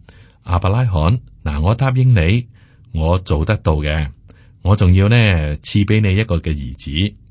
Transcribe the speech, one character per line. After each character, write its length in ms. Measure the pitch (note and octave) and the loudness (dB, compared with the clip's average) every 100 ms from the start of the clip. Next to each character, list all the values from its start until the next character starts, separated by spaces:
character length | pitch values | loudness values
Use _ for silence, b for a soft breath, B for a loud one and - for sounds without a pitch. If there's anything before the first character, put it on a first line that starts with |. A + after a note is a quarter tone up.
| B B B B | B B B B
「亞 140 | - F2+ | -4 -2
伯 120 | F#2 | 0
拉 140 | A2 | 0
罕， 360 | B2+ F2+ D#2+ B2 - - | 0 0 0 0 -4 -12
嗱， 160 | D#2+ C#2+ | -6 -2
我 140 | E2 | 0
答 160 | A#2+ C3+ | 0 0
應 240 | B2+ B2+ | 2 2
你， 340 | A2+ D#2+ A#2 A#2+ b b b - | 4 2 0 -4 b b b -10
我 260 | D#2+ D#2+ F#2 | -4 0 0
做 260 | F2+ D#2 | -2 -2
得 120 | D#2 G#2 | 0 -2
到 160 | - | 0
嘅。」 360 | D2+ D2+ D2+ D2 - - b b b F2+ | -2 -2 -2 -4 -10 -20 b b b 0
我 80 | F2+ | 2
仲 160 | F2+ | 4
要 160 | F#2 G2+ | 4 4
呢， 480 | A#2+ A2 E2+ D2+ D2 | 4 2 2 -2 -6
賜 300 | - G#2 G2+ | -4 -2 2
畀 140 | G#2+ G#2 | 2 2
你 80 | |
一 100 | F#2+ | 0
個 120 | A2 E2+ | 0 -2
嘅 160 | E2 | -2
兒 220 | D2 B1+ B1 | -6 -8 -12
子。 140 | - D2 G#2 - - | -8 -4 -4 -6 -20